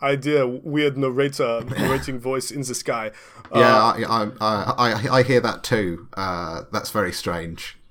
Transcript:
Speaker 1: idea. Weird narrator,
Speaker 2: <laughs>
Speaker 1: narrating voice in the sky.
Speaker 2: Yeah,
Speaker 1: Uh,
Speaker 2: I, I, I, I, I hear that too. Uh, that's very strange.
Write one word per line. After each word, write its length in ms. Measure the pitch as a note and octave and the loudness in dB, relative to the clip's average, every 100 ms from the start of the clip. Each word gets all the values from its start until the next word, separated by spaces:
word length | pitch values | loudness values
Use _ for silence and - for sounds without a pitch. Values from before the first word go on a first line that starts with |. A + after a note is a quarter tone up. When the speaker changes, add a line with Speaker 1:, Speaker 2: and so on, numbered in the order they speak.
Speaker 1:
idea. 460 | C#3 C#3+ C#3 D3 B2+ | -2 0 2 2 2
Weird 500 | B2+ D#3+ D3 D3 C#3 | -2 -4 0 0 2
narrator, 640 | C3+ B2+ C#3+ C#3 B2+ A#2 - | 0 0 -2 0 0 0 -4
Speaker 2:
<laughs> 40 | |
Speaker 1:
narrating 500 | B2 C3 C3+ C3+ B2+ | -4 0 -2 -2 -6
voice 300 | B2 C3 - | -4 -4 -4
in 100 | B2+ | -8
the 120 | B2+ | -6
sky. 380 | A#2+ - A#2+ G#2+ - - - - | -6 -4 -4 -6 -12 -20 -20 -2
Speaker 2:
Yeah, 240 | - - A#2+ | 4 6 8
Speaker 1:
Uh, 160 | A2+ | 6
Speaker 2:
I, 300 | A2 A2+ A2+ | 2 0 0
I, 80 | G#2 - | -2 -2
I, 500 | G#2+ G#2 F#2+ - A#2+ | -2 0 -2 2 2
I, 260 | G#2+ A2+ C3 | 2 2 2
I 40 | |
hear 160 | B2+ B2 | 6 4
that 220 | A2+ - | 2 -4
too. 440 | - A2+ F#2 E2 - - | -2 0 0 -4 -10 -6
Uh, 480 | F#2+ F2+ E2 E2 - | -4 -4 -6 -8 -6
that's 180 | G#2+ - | -6 -4
very 240 | G#2+ F#2 | -2 -2
strange. 640 | - - E2+ E2 E2+ - - - | -2 -4 -4 -6 -10 -14 -18 -20